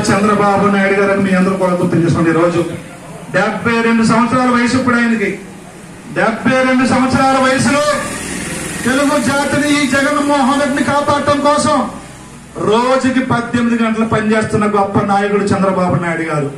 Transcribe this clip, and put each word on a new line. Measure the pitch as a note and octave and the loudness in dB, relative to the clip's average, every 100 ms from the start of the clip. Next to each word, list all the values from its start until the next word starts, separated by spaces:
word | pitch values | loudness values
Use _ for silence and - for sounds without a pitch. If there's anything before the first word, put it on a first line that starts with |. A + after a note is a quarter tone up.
| G3+ | 2
చంద్రబాబు | G3 G#3+ G3+ G3+ G3 G3+ | 2 2 2 2 2 2
నాయుడు | G3+ G3 G3 | 2 2 2
గారని | G3 G3 | 2 2
మీ | F#3+ F#3 | 2 2
అందరూ | F#3 F#3 | 2 0
కూడా | F3+ | 0
గుర్తు | F3 F3 E3 | 0 0 2
చేసుకోండి. | E3 E3 E3 | 2 2 2
ఈరోజు | D#3+ F3 E3+ - - - - - - - | 2 2 2 -2 -6 -12 -18 -16 -16 -6
డెబ్బై | F#3 G#3 F3+ A#3 A#3 | -2 -2 -2 -2 0
రెండు | A3+ A3+ | 2 2
సంవత్సరాల | A3 A3+ A#3 B3+ B3 | 2 2 2 0 2
వయసు, | A#3+ A#3+ C4 | 2 2 0
ఇప్పుడు | B3+ A#3 | 0 0
ఆయనకి | A#3 G#3+ F#3 - - - - - - - - | 0 0 -2 -6 -12 -18 -18 -20 -20 -18 -10
డెబ్బై | - A3 G#3+ A#3 C4 | -2 -2 0 0 2
రెండు | C4 B3+ C4 | 2 2 2
సంవత్సరాల | B3+ B3+ B3+ C4+ C4 | 2 2 2 2 2
వయసులో | C4 C4 A3+ C#4+ D4 C#4+ - - - - - - - - | 2 2 2 2 0 -2 -4 -8 -10 -10 -8 -10 -10 -6
తెలుగు | A#3 C4+ C#4+ D4 B3 | -2 0 2 0 0
జాతిని, | C#4+ - C#4 D4 D4 | 0 0 0 2 2
ఈ | C4 | 2
జగన్మోహన్ | C#4 C#4+ D4 C#4+ C#4+ B3+ C#4 | 2 2 0 2 2 2 2
రెడ్డిని | C#4+ C#4 | 0 0
కాపాడటం | C4+ C#4+ D4 C#4+ D4 C#4+ | 0 0 2 0 0 2
కోసం | C#4+ D4 D4+ C#4+ A3 - - - - - - - | 2 2 2 0 -2 -8 -16 -18 -20 -20 -14 -4
రోజుకి | - A3+ B3+ C4 C4 B3+ | 0 2 2 2 2 0
పద్దెనిమిది | B3+ A#3 A#3 A#3+ A#3 A#3 | 0 -2 -2 -2 0 0
గంటలు | A3+ A3 A3+ | 0 0 0
పనిచేస్తున్న | A3 G#3+ A3 G#3 A3 G#3 | 0 0 0 0 0 0
గొప్ప | G#3 G3+ G#3 | 0 0 0
నాయకుడు | G3+ G3 G3+ G3+ | 0 0 0 0
చంద్రబాబు | G3 G3 F#3+ F#3 F3+ E3+ | 0 0 0 0 0 0
నాయుడు | E3+ D#3+ | -2 -4
గారు. | D#3+ D3+ C#3 | -4 -4 -4